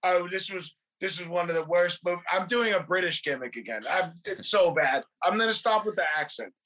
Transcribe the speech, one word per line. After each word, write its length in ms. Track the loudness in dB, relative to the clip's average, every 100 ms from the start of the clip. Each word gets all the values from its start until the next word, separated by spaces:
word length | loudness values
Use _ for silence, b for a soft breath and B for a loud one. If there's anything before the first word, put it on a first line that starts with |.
Oh, 240 | 4 4 2
this 240 | -4 -6
was 240 | -8 -10 _ _ _
this 180 | -6 -6
was 80 | -4
one 220 | -2 0
of 60 | 0
the 100 | 2
worst 340 | 4 4 2 -2
movies-, 180 | -4 0
I'm 160 | -2 0
doing 260 | 0 2
a 60 | 0
British 440 | 0 0 0 -2
gimmick 340 | -2 -4 -4 -10
again. 240 | -10 -8 -2
I'm, 220 | -2 -2 -6 -10
it's 240 | -6 0
so 220 | 4 4
bad. 320 | 4 2 0 -4 _
I'm 160 | 0 2
gonna 160 | 2
stop 320 | 2 2 2 0
with 120 | -2
the 80 | -2 -2
accent. 360 | -4 -6 -12 _